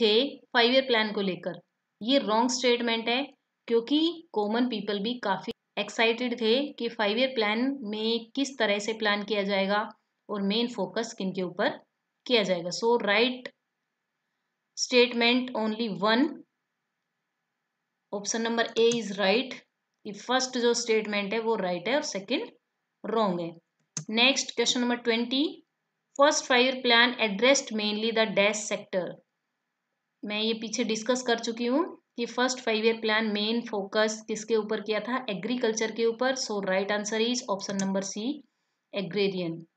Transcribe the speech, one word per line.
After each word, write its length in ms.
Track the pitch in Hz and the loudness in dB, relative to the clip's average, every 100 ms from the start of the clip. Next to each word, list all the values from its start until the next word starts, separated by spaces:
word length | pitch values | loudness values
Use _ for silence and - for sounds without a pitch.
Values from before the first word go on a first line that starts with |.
थे 140 | 220 214 277 - _ | 4 4 2 -4 _
फाइव 200 | 247 240 | 4 6
ईयर 140 | 262 262 | 6 4
प्लान 260 | 226 214 | 2 2
को 80 | 208 | 0
लेकर। 400 | 196 175 185 165 _ _ _ - | -2 -2 -6 -10 _ _ _ -10
ये 180 | 214 277 | 2 2
रॉन्ग 320 | 202 214 247 | 4 2 2
स्टेटमेंट 580 | 247 247 240 240 226 226 | 2 2 2 2 -2 0
है, 140 | 240 294 - _ _ - | -2 -2 -10 _ _ 0
क्योंकि 320 | 233 226 302 320 339 - | 0 2 2 2 -2 -6
कॉमन 340 | 220 208 226 247 | -4 0 0 0
पीपल 300 | 214 202 208 | -2 -4 -2
भी 120 | 220 247 | -2 -4
काफ़ी 280 | 208 190 - - _ - | -2 -4 -6 -12 _ -8
एक्साइटेड 600 | 202 - 226 233 247 233 | -6 0 0 2 -2 -2
थे 160 | 220 254 294 | 2 2 0
कि 160 | - 233 | -4 -6
फाइव 300 | 226 208 220 | -2 0 2
ईयर 140 | 262 | 0
प्लान 440 | 247 208 220 262 277 | 0 0 0 -2 -4
में 480 | 202 214 220 226 226 | -6 -4 -2 -2 -4
किस 220 | - 269 - | -6 -4 0
तरह 200 | 220 202 | 0 0
से 140 | 208 220 | -2 -2
प्लान 240 | 214 208 | 0 0
किया 180 | 202 208 | -2 -2
जाएगा 460 | 196 202 196 208 233 - _ _ - | 0 0 2 0 -2 -10 _ _ -10
और 140 | 208 | -4
मेन 260 | 196 214 233 | 0 0 -2
फोकस 440 | - 185 220 233 - | -4 -4 -4 -6 -6
किन 120 | 190 | -6
के 100 | 185 | -4
ऊपर 260 | 180 170 247 - _ _ _ _ - | -6 -2 -2 -2 _ _ _ _ 0
किया 160 | 240 | 0
जाएगा। 280 | 190 180 170 170 | 2 -2 -4 -4
So 120 | 233 233 | 0 0
right 460 | 202 202 254 254 - _ _ _ _ _ _ _ _ _ _ _ _ - | 2 2 2 0 -12 _ _ _ _ _ _ _ _ _ _ _ _ -8
statement 720 | - 247 240 233 233 254 254 220 | 2 4 4 4 2 2 0 -2
only 260 | 220 214 233 170 | -2 -2 -4 -2
one, 240 | 202 233 311 - - _ _ _ _ _ _ _ _ _ _ _ _ _ _ _ - | 2 2 2 -2 -18 _ _ _ _ _ _ _ _ _ _ _ _ _ _ _ -12
option 300 | 202 196 226 226 | -10 -4 -4 -2
number 160 | 233 | -2
A 220 | 220 - 233 240 | -2 2 2 2
is 160 | 202 190 | -4 -2
right। 360 | 190 214 - - _ _ _ _ 214 | 2 2 0 -10 _ _ _ _ -14
ये 60 | |
फर्स्ट 460 | 202 - 254 247 247 | -12 -2 0 0 2
जो 140 | 240 | 2
स्टेटमेंट 580 | 233 - 220 208 208 196 | 2 2 0 0 -2 -2
है 60 | 226 | -2
वो 140 | 220 202 | -2 0
राइट 320 | 185 180 175 | 0 -2 0
है 60 | |
और 80 | 285 | -2
सेकंड 480 | 294 196 196 285 466 - _ _ _ _ | -2 -8 -4 -4 -4 -14 _ _ _ _
रॉन्ग 360 | 208 226 208 175 | -4 0 2 0
है। 100 | 170 165 _ _ _ - 156 | -6 -10 _ _ _ -14 -4
नेक्स्ट 440 | 220 247 269 - - | 2 4 2 -2 -2
क्वेश्चन 240 | 214 254 | 0 2
नंबर 160 | 240 240 233 | 0 0 0
ट्वेंटी, 380 | 226 233 262 330 - _ _ _ _ _ - | 0 0 0 -2 -4 _ _ _ _ _ 4
फर्स्ट 260 | 285 294 | 4 4
फाइव 220 | - 247 254 | 2 4 4
ईयर 140 | 254 | 2
प्लान 320 | 247 233 247 240 220 | 4 6 6 2 -2
addressed 460 | 196 247 277 - 220 | 2 4 4 2 -4
mainly 320 | 208 208 220 220 | -2 0 0 2
the 80 | 220 190 | 2 4
dash 260 | 202 214 - | 2 2 -4
sector। 340 | 202 - 190 170 175 _ _ _ _ _ _ _ _ _ _ | -6 -4 -4 -4 -8 _ _ _ _ _ _ _ _ _ _
मैं 180 | 202 208 | -8 -2
ये 100 | 220 220 | -2 -2
पीछे 240 | 226 240 | -4 -4
डिस्कस 380 | 220 220 - 247 254 | -2 -2 -2 -2 0
कर 120 | 233 | -2
चुकी 280 | - 226 240 | -2 -4 0
हूँ 180 | 269 381 - _ - | 0 -2 -6 _ -8
कि 100 | 233 | -6
फर्स्ट 340 | - 247 247 | 0 0 0
फाइव 200 | - 220 | -2 2
ईयर 160 | 226 226 | 2 2
प्लान 320 | 220 214 220 | 0 0 0
मेन 280 | 208 214 233 226 | -2 0 -2 -2
फोकस 520 | 202 196 220 214 220 - | -6 -2 0 0 0 -8
किसके 280 | 214 - 226 | -8 0 0
ऊपर 240 | 214 214 | 0 -4
किया 200 | 214 214 | -2 -4
था, 240 | 208 247 247 | -2 -6 -4
एग्रीकल्चर 640 | 190 220 247 226 220 220 | -6 -4 -2 0 0 -4
के 120 | 214 | 0
ऊपर। 320 | 226 226 254 262 | -2 0 -2 -2
So 240 | - 208 190 | -4 -4 -2
right 260 | 190 196 208 | -2 0 -2
answer 240 | 208 220 233 | -2 -2 0
is 160 | 247 - 196 | -2 -2 -6
option 260 | - 196 | -4 -4
number 200 | 190 190 196 | -2 -2 -4
C, 160 | - 233 294 - _ _ _ _ | -6 -6 -6 -10 _ _ _ _
agrarian। 640 | 202 180 196 196 185 175 165 165 | -8 -4 0 0 0 -4 -6 -12